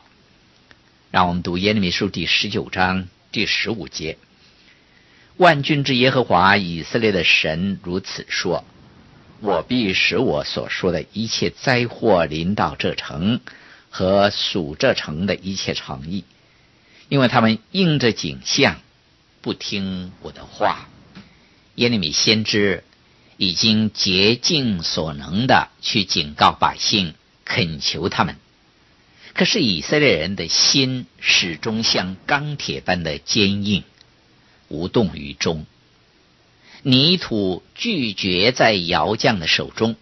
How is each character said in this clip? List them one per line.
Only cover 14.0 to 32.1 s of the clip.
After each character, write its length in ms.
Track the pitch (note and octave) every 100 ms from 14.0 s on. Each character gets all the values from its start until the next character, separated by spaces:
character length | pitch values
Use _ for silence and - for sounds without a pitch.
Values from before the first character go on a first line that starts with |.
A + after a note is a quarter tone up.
| F#2 G2 G2+
属 460 | - - G2+ D2 D2+
这 180 | C3
城 320 | G#2 - D2+ F#2+
的 80 |
一 220 | F2+ F#2+ F#2+
切 180 | -
城 380 | - - C#2 D2
邑， 140 | F#2+ - _ _ _ _ _ _ - -
因 100 | C#3
为 80 | B2
他 100 | B2+
们 200 | A2 A2 -
应 280 | F#3 F3+ D3
着 120 | A#2+
景 300 | G2+ E2 C2
象， 380 | - - B2+ D#2+ - _ _ _ _ _
不 120 | B2
听 580 | F#2+ - G2+ F#2+ F#2 F#2 -
我 100 | -
的 120 | - -
话。” 440 | - G#2 D#2 - - - - - _ _ _ _ -
耶 120 | A#2+
利 100 | A2+
米 140 | D#2+
先 320 | - - A2
知 400 | G#2+ G#2+ G2+ F2 - _ _ _ _ -
已 160 | F#2+
经 380 | D#2+ A2+ G#2+ G#2+
竭 420 | - - F#2 G2+ B2
尽 480 | - E3 B2 F#2
所 300 | D#2+ - D#2+
能 340 | C#2+ C#2+ F#2+ B2+
的 220 | G2+ - _
去 220 | - A2+
警 300 | F#2 F#2 D2+
告 180 | D2+ G2
百 240 | D#2 D#2 -
姓， 360 | - G#2+ E2+ - _ _ -
恳 340 | - F2 D2+
求 300 | - D#2 F2+
他 160 | - E3+
们。 100 | - _ _ _ _ _ _ _ _ -
可 120 | - F#3+
是 140 | A3
以 220 | B2 E2
色 180 | - D3+
列 180 | C#3+ E2+
人 180 | D#2+ G2
的 120 | E2+
心 580 | - - C3+ C3 B2+ - _
始 380 | - - F#2 G2
终 260 | A#2 A2
像 340 | A2+ G2+ F#2